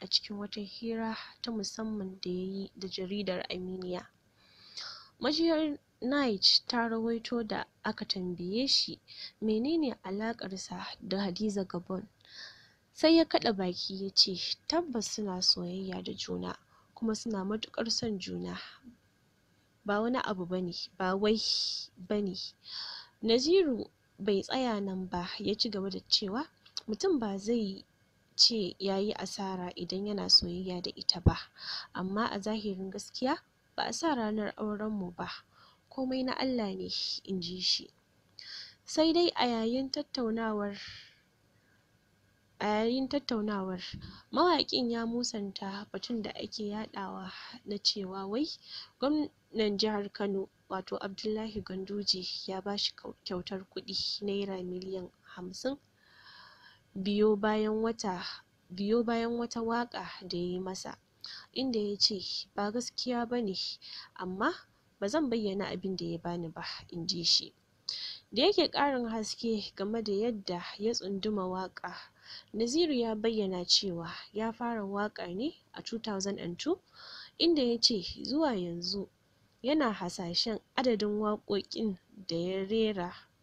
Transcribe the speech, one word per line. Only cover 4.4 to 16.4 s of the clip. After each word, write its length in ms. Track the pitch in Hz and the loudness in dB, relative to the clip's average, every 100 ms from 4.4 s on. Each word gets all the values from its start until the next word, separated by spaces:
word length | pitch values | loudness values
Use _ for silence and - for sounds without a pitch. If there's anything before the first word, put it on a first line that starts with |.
| - - - - - - - - | -20 -20 -16 -12 -12 -12 -16 -4
Majiyar 580 | - 311 330 311 311 285 _ - | 0 4 4 4 2 -2 _ -6
Niger 600 | 247 285 269 196 - - - | 0 2 2 4 6 4 2
ta 200 | 240 233 | 0 2
rawaito 560 | 226 226 233 226 240 214 | 0 0 -2 -2 -2 -2
da 180 | 190 - _ | -4 -6 _
aka 220 | 214 214 208 | -4 -4 -4
tambaye 640 | 190 180 175 175 214 269 | -2 -2 -2 -2 0 4
shi 320 | - - 156 - - - - | 4 2 -4 -14 -16 -14 -2
menene 540 | 220 220 262 330 277 214 | 2 4 4 4 2 0
alaƙarsa 840 | 190 196 220 233 185 190 - 180 190 - | -4 -2 -2 -4 -6 -8 -8 -8 -8 -8
da 160 | - 190 202 | -2 0 0
Hadiza 400 | 180 214 202 190 | 0 0 0 -2
Gabon, 420 | 175 175 185 208 _ - - - - - _ _ | -4 -4 -6 -6 _ -20 -16 -16 -16 -20 _ _
sai 220 | - 311 330 | 4 8 8
ya 80 | 320 | 8
kaɗa 280 | - 247 196 | 4 2 2
baki 480 | 185 180 - 190 | 0 -2 -4 -4
ya 60 | 196 | 0
ce, 420 | - - 180 - - - | 6 6 4 -4 -6 0
"Tabbas 380 | 311 349 240 196 | 0 0 -2 -4
suna 300 | - 208 180 | -4 -4 0
soyayya 640 | 180 - 175 185 190 185 | 2 2 0 -4 -4 -6
da 100 | 185 | -6
juna, 420 | 190 - 90 | -6 -4 -4